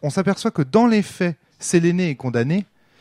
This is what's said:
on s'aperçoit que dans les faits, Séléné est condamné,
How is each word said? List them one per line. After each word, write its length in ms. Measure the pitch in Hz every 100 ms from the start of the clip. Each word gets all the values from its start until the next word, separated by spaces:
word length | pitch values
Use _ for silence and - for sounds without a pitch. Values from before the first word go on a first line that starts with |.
on 80 | 147
s'aperçoit 400 | 190 185 190 233
que 100 | 185
dans 260 | 135 214 240
les 140 | 214
faits, 380 | - - 175 - _ _
Séléné 500 | - 175 170 175 175
est 40 | 135
condamné, 500 | 131 117 127 190 190 _ _ _